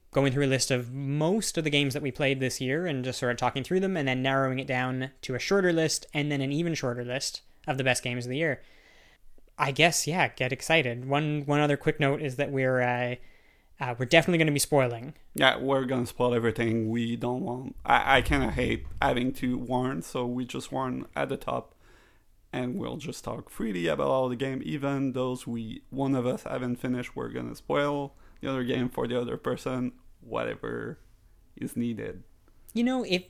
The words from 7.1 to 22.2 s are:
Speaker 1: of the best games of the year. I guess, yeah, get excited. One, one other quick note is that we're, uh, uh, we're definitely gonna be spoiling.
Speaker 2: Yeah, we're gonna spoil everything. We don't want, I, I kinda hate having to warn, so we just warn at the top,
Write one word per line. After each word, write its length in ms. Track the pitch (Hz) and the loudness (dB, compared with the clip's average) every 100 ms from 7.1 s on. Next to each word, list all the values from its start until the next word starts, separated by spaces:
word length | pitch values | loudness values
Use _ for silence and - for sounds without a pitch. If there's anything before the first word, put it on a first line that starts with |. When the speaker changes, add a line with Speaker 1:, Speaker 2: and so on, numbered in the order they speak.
| 131 - - - - - | -4 -4 -8 -14 -10 -4
Speaker 1:
of 120 | 135 | 0
the 60 | |
best 180 | 131 123 | 2 2
games 240 | 123 123 123 | 0 -4 -4
of 40 | |
the 60 | 131 | -2
year. 240 | 160 123 - - - - - - - - - - | 0 -2 -8 -20 -20 -20 -20 -20 -20 -20 -14 -4
I 100 | 143 | 0
guess, 340 | 131 165 - - | 4 4 4 0
yeah, 220 | 180 135 | 2 0
get 260 | - 127 | 0 -2
excited. 520 | - - 160 131 120 127 | -2 2 2 2 -2 -2
One, 360 | 139 156 151 | 0 0 0
one 160 | 143 147 | 0 2
other 160 | 147 143 | 4 2
quick 240 | 160 143 | 0 2
note 220 | 139 147 | 2 2
is 140 | 151 123 | -2 -2
that 140 | 139 | -2
we're, 300 | 135 131 127 | 0 2 2
uh, 360 | 123 123 123 123 - - - _ _ - | 2 0 -2 -4 -10 -20 -20 _ _ -8
uh, 160 | 127 120 | -6 -4
we're 80 | 127 | 6
definitely 320 | 165 160 170 | 6 8 6
gonna 140 | 160 | 4
be 60 | 143 | 2
spoiling. 540 | - 143 127 117 131 - - | 4 4 4 0 -10 -14 -10
Speaker 2:
Yeah, 240 | - 135 - | 4 4 4
we're 260 | 131 135 | 2 2
gonna 220 | 131 131 117 | 2 0 0
spoil 260 | - 123 | 2 2
everything. 540 | 120 117 110 113 113 110 | 4 2 2 2 2 0
We 260 | 117 117 | 0 -2
don't 280 | 117 123 127 | -2 -2 -2
want, 340 | 127 127 135 - | -4 -6 -8 -4
I, 320 | - 123 - 135 | 4 4 6 4
I 40 | |
kinda 300 | 120 143 120 | 4 2 2
hate 340 | - 123 - - - | 0 0 -2 -6 0
having 300 | 135 127 127 | 2 2 0
to 240 | 127 127 127 | -2 -2 -2
warn, 420 | 120 127 127 139 | -2 -2 -2 -4
so 240 | - 131 | -6 -4
we 220 | 120 123 127 | -4 -4 -6
just 260 | 131 - | -8 -6
warn 320 | 135 131 127 127 | -4 -4 -4 -6
at 140 | 147 139 | -6 -4
the 80 | 131 | -4
top, 380 | - - - _ - - _ _ | -4 -6 -6 _ -20 -20 _ _